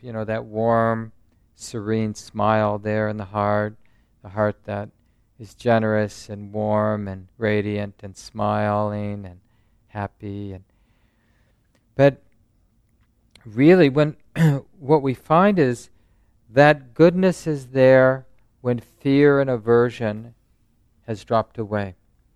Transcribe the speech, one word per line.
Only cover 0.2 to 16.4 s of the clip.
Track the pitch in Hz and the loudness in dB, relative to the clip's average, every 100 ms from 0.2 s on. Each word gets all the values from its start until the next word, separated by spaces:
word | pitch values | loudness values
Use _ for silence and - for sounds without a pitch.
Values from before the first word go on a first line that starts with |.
| 107 | -6
that | 110 | -6
warm | 113 107 113 117 113 113 113 - _ _ _ _ | -6 -4 0 2 0 -2 -8 -16 _ _ _ _
serene | - 120 104 110 110 | -14 -10 -4 -2 -4
smile | 104 - 107 104 110 107 104 | -6 -12 -2 0 2 0 -2
there | 104 107 107 | -4 -4 -4
in | 107 | -6
the | |
heart, | 98 104 104 104 107 107 _ _ _ _ | -8 -4 -2 -2 -4 -8 _ _ _ _
the | 104 | -12
heart | 98 107 104 | -2 -2 -2
that | - 101 104 _ _ _ _ - | -8 -10 -10 _ _ _ _ -20
is | 107 | -20
generous | - 120 113 110 107 104 - - | -8 0 0 0 -2 -4 -8 -16
and | 104 101 | -16 -12
warm | 104 107 107 107 107 101 | -6 -2 -2 -2 -4 -8
and | 95 95 - | -12 -16 -8
radiant | 110 104 104 104 101 101 | -2 -2 -2 -6 -8 -12
and | 101 95 | -20 -20
smiling | - 110 104 104 104 104 104 104 104 104 | -18 -6 -4 -2 -2 -2 -4 -6 -8 -10
and | 95 90 _ _ _ _ _ | -14 -20 _ _ _ _ _
happy. | 107 101 _ 104 101 101 | -10 -10 _ -14 -12 -12
And, | 92 98 _ _ _ _ _ _ _ _ _ _ _ _ | -16 -20 _ _ _ _ _ _ _ _ _ _ _ _
but | - 139 131 _ _ _ _ _ _ _ _ _ _ _ _ | 0 2 2 _ _ _ _ _ _ _ _ _ _ _ _
really, | - 107 147 185 147 | -10 2 6 6 6
when, | 135 151 - _ - | 2 -2 -4 _ 0
<clears throat> | 160 139 - _ | 2 2 -4 _
what | 131 151 | 0 0
we | 135 | 0
find | 123 - 160 202 196 | -6 0 2 4 2
is | 135 120 - _ _ _ _ _ | 0 -2 -8 _ _ _ _ _